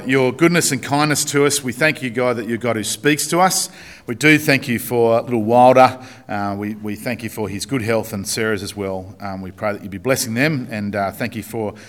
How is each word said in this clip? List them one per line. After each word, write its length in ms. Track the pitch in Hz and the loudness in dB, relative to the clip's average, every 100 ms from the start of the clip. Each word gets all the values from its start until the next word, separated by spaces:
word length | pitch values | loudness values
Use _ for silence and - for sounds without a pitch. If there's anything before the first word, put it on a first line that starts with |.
| 120 | 2
your 240 | 135 127 | 2 2
goodness 400 | 120 170 170 - | 4 4 4 2
and 100 | 131 | -2
kindness 420 | - 143 151 143 - | -2 0 2 0 0
to 200 | 143 143 | 2 2
us. 160 | 143 | 2
We 80 | 127 | -4
thank 300 | 110 156 147 | 0 0 0
you, 80 | 131 | -4
God, 280 | 113 123 120 | -2 0 0
that 100 | 107 | -2
you're 100 | 117 | -4
God 200 | 120 110 | -2 -2
who 60 | |
speaks 440 | 107 - 143 147 - | -4 -2 0 0 0
to 120 | 170 | 2
us. 300 | 185 - - - - - - | 2 2 -4 -10 -20 -16 -10
We 80 | 113 | 0
do 240 | 151 151 | 4 4
thank 280 | 151 135 131 | 4 0 0
you 120 | 117 | -4
for 420 | - 120 117 117 | -2 2 4 2
little 220 | 120 120 | 0 -2
Wilder. 600 | 107 120 127 127 127 - - - - | 2 6 8 8 6 4 -14 -20 -10
Uh, 280 | 104 101 101 | -6 -4 -4
we, 160 | 104 | -6
we 220 | 107 107 104 | -8 -8 -8
thank 260 | 127 110 | -6 -6
you 80 | 113 | -8
for 180 | - 104 | -6 -6
his 200 | 101 - | -6 -4
good 160 | 135 | -4
health 280 | 107 113 110 | 0 0 -2
and 160 | 104 98 | -6 -6
Sarah's 360 | - 110 107 | -2 -2 -2
as 120 | 98 101 | -4 -6
well. 400 | 98 95 92 95 | -6 -6 -10 -12
Um, 220 | 101 95 | -10 -10
we 80 | 95 | -10
pray 220 | 92 107 | -6 -4
that 100 | 104 | -4
you 60 | 101 | -8
be 100 | 95 | -6
blessing 340 | 95 131 113 | -2 -2 -2
them 340 | 113 147 147 123 | -2 0 -2 -6
and, 240 | 110 104 101 | -6 -4 -2
uh, 160 | 98 | -4
thank 240 | 92 120 113 | -4 -8 -8
you 80 | |
for 320 | - 117 104 - | -10 -6 -6 -8